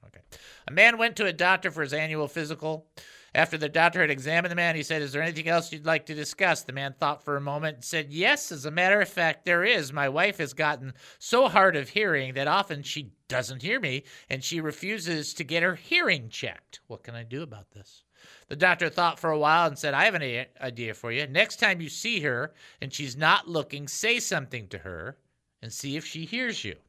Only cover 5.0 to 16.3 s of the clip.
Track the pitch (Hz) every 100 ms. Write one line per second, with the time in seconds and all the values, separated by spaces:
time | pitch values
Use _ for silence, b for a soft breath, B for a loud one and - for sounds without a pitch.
5 | 147 135 165 160 160 170 165 160 151 160
6 | 156 151 147 - 190 156 - 131 139 131
7 | 151 147 - 143 143 147 156 143 - 165
8 | 147 147 202 294 - 160 139 156 180 208
9 | 202 180 165 151 - 175 190 233 139 147
10 | 139 143 196 196 147 127 156 147 135 -
11 | B B - 240 262 175 190 160 131 -
12 | 208 151 131 131 143 180 190 147 139 -
13 | 127 _ _ 127 127 131 139 254 175 131
14 | - B B 131 131 165 156 147 180 214
15 | 165 165 147 - 151 165 175 175 - 339
16 | 330 165 117